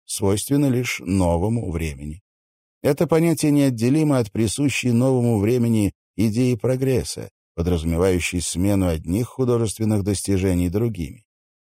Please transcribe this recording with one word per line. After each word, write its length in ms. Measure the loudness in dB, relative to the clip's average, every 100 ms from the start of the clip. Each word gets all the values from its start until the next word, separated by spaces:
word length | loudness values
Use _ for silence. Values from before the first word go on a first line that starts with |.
| -14
свойственно 640 | -4 -2 -2 0 0 2
лишь 320 | 0 -2 -6
новому 640 | -2 2 2 2 0 -2 -4
времени. 520 | -4 -6 -6 -12 -14 _ _ _ _ _ _
Это 260 | -2 0 2
понятие 440 | 2 2 2 2
неотделимо 680 | 4 2 2 2 2 2 0
от 120 | 0
присущей 600 | -2 -2 0 -2 0 0
новому 480 | 2 2 2 2 2
времени 520 | 2 2 2 2 0 -4 _ -2
идеи 400 | 0 2 0 0
прогресса, 760 | -2 0 0 0 -2 -10 -14 _ _ -4
подразумевающей 840 | -2 0 0 2 2 2 0 -4
смену 480 | -4 -2 0 2 0
одних 400 | -2 -2 -2 -2
художественных 760 | -2 0 0 -2 -2 0 0
достижений 640 | 0 -2 -2 0 2 0 0
другими. 560 | 0 -2 -4 -8 -10 _ _ _ _